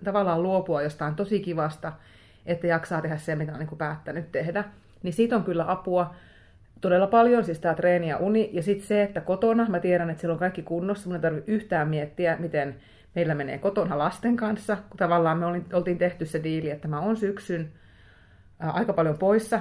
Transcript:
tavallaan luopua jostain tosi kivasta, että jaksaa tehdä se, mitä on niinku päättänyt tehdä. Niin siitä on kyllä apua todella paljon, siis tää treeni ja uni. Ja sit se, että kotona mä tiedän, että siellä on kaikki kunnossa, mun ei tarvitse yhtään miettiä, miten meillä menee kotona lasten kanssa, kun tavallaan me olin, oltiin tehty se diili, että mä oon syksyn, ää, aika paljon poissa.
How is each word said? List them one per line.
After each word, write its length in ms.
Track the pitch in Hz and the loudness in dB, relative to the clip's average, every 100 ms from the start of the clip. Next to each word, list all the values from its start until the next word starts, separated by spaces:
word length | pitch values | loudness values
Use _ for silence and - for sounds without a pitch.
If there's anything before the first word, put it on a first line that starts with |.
tavallaan 400 | 202 202 185 165 | -2 0 2 2
luopua 380 | 180 190 185 151 | 2 2 2 0
jostain 340 | 151 151 151 151 | -2 -2 -4 -2
tosi 240 | 196 208 | 0 0
kivasta, 540 | 175 160 156 156 165 156 - - - - - | 0 -2 -2 -4 -10 -12 -18 -20 -20 -10 -4
että 220 | 170 175 | -2 0
jaksaa 340 | 165 - 160 | 0 0 -4
tehdä 160 | 156 151 | -4 -4
se, 180 | 160 156 | -4 -4
mitä 180 | 156 | -4
on 60 | 156 | -6
niinku 160 | 156 156 | -8 -6
päättänyt 560 | 156 151 - 151 160 | -6 -6 -8 -10 -6
tehdä. 320 | 131 156 190 202 - - - | -4 -2 -4 -6 -10 -20 -10
Niin 100 | 180 | -4
siitä 220 | 170 233 233 | 0 2 2
on 80 | |
kyllä 280 | 185 170 165 | 0 -2 0
apua 440 | 185 - 180 175 - - - - - - - | -2 0 0 0 -6 -20 -20 -20 -20 -20 -6
todella 260 | 190 180 196 | 2 4 6
paljon, 360 | 233 240 240 | 6 6 6
siis 160 | 175 156 | 2 0
tää 140 | 175 165 | -2 2
treeni 340 | 180 175 165 | 4 4 2
ja 80 | 143 | 0
uni. 320 | 190 220 - | 2 2 2
Ja 100 | 175 | 0
sit 180 | 160 202 | 0 0
se, 220 | - 208 | 2 2
että 180 | 202 196 | 2 0
kotona 440 | 156 185 226 226 226 | -2 2 2 4 2
mä 100 | 175 | 2
tiedän, 300 | 180 180 170 | 2 2 2
että 120 | 160 | -2
siellä 120 | 170 | -2
on 60 | 160 | 0
kaikki 220 | 180 185 | -2 -2
kunnossa, 460 | - 170 185 202 180 | -6 -4 -2 -4 -4
mun 60 | 175 | -2
ei 60 | |
tarvitse 300 | 160 156 180 | 0 -2 -2
yhtään 360 | 214 214 170 151 | -2 0 0 0
miettiä, 500 | 156 147 - 170 160 | 0 -2 -2 0 0
miten 360 | 170 151 139 127 - - - 170 | -2 -2 -2 -6 -16 -20 -8 -2
meillä 200 | 165 147 | 0 0
menee 220 | 139 135 | -4 -4
kotona 400 | 196 202 180 147 | -2 0 0 0
lasten 380 | 151 - 233 240 | -2 0 0 0
kanssa, 400 | 214 208 - 202 - | 0 -2 -4 -4 -6
kun 80 | - | -2
tavallaan 400 | 175 170 160 160 | 2 4 4 2
me 80 | 175 | 0
olin, 200 | 175 175 | -4 -2
oltiin 240 | 180 175 175 | -2 0 0
tehty 280 | 180 180 160 | 0 0 -4
se 180 | 165 | -4
diili, 260 | 156 160 156 | -2 -2 -4
että 180 | 147 156 | -6 -4
mä 120 | 151 | -2
oon 180 | 190 220 | -2 0
syksyn, 540 | 202 202 - 175 156 - - - - - - - - - | -2 -4 -6 -6 -6 -12 -20 -20 -20 -20 -20 -20 -20 -8
ää, 120 | 160 | -4
aika 220 | 175 226 | -2 0
paljon 240 | 175 160 151 | 2 2 2
poissa. 420 | 190 220 220 220 | 4 4 2 0